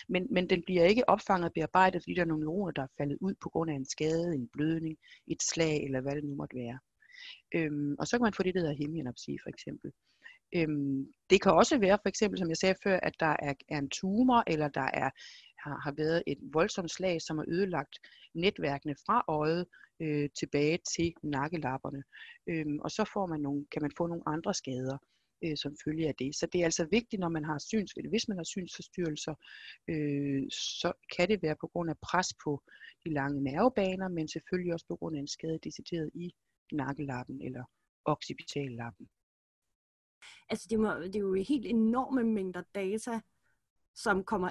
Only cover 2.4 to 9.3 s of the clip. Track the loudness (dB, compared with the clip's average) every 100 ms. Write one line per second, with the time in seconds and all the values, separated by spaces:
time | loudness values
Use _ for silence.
2.4 | 0 -2 -2 -4 -6 _ -4 0 -2 -4
3.4 | -4 -2 -2 -2 -6 -2 0 2 0 -2
4.4 | -4 -2 0 0 -2 -8 -16 -20 -10 -4
5.4 | -2 0 2 2 0 -2 -2 -4 -4 -6
6.4 | -6 -6 -8 -8 _ _ _ -20 -18 -18
7.4 | _ -2 -2 -2 -2 -2 -2 2 2 2
8.4 | 0 2 0 -2 -4 -4 -6 -8 -8